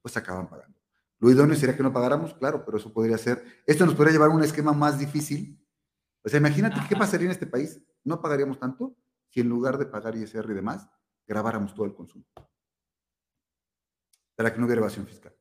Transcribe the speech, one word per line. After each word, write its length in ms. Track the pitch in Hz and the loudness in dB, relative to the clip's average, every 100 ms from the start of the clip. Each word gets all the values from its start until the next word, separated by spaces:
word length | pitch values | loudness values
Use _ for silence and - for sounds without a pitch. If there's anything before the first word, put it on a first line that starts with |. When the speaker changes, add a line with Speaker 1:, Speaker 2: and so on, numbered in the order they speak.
Speaker 1:
pues, 100 | 123 | -12
se 80 | 117 | -10
acaban 300 | - 92 - | -8 -10 -10
pagando. 280 | 73 - _ _ _ _ _ | -14 -20 _ _ _ _ _
Lo 120 | 113 | 6
idóneo 240 | 131 147 156 | 8 6 4
sería 220 | 131 - | 0 0
que 40 | |
no 120 | 131 | 0
pagáramos, 400 | 123 123 147 82 | 0 0 -2 -4
claro, 320 | - 135 151 - | -8 -6 -6 -6
pero 120 | 107 | -8
eso 140 | 107 | -6
podría 260 | 110 113 113 | -2 0 0
ser, 240 | 120 120 - - - | -2 -4 -6 -6 0
esto 200 | 151 180 | 4 4
nos 100 | 143 | 6
podría 160 | 151 | 6
llevar 200 | 160 151 | 6 6
a 20 | |
un 100 | 160 | 4
esquema 300 | 147 151 156 | 2 0 0
más 260 | 147 147 139 | 2 2 0
difícil. 680 | - 151 - 143 - - _ _ _ _ _ _ 110 | -4 -6 -6 -8 -10 -16 _ _ _ _ _ _ -2
O 20 | |
sea, 100 | 147 | 2
imagínate 380 | 147 147 226 - - | 2 2 0 -2 -2
qué 60 | 196 | 0
Speaker 2:
Ajá. 40 | |
Speaker 1:
pasaría 280 | 202 175 180 | 0 0 -2
en 40 | |
este 160 | 175 - | -4 -6
país. 340 | 123 147 - _ _ | -6 -6 -10 _ _
No 180 | 127 165 | -8 -6
pagaríamos 380 | 160 143 139 127 | -2 -2 -2 -4
tanto 380 | 127 131 262 - _ _ _ | -8 -8 -10 -12 _ _ _
si 100 | - | -4
en 80 | 120 | -2
lugar 300 | 120 131 139 | 0 -2 -2
de 80 | 139 | -6
pagar 280 | 107 110 113 | -8 -8 -8
I 60 | |
S 140 | 104 113 | -10 -10
R 140 | 110 | -8
y 40 | 98 | -6
demás, 340 | 101 160 - _ _ _ - | -6 -10 -14 _ _ _ -8
grabáramos 480 | 107 110 98 98 | -6 -4 -4 -6
todo 120 | - 101 | -6 -8
el 80 | |
consumo. 320 | - 85 92 - - - _ _ _ _ _ _ _ _ _ _ _ _ _ _ _ _ _ _ - | -8 -20 -20 -20 -20 -20 _ _ _ _ _ _ _ _ _ _ _ _ _ _ _ _ _ _ -4
Para 160 | 113 | -4
que 60 | 107 | -2
no 60 | 120 | -2
hubiera 160 | 117 | 0
evasión 260 | 107 101 101 | -2 -6 -14
fiscal. 260 | - - _ | -16 -20 _